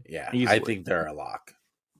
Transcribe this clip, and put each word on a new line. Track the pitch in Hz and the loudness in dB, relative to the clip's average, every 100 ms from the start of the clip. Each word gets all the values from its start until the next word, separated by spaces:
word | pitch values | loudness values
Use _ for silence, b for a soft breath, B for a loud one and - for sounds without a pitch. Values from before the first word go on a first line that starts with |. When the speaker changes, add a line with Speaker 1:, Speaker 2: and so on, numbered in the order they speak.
| - | -14
Speaker 1:
Yeah, | 78 - | -10 -4
Speaker 2:
Easily. | 123 120 107 | 0 4 4
Speaker 1:
I | |
think | 113 101 87 | 4 -2 -2
they're | 90 78 | -2 -2
a | |
lock. | 76 69 - - - _ _ _ _ | -6 -10 -12 -14 -20 _ _ _ _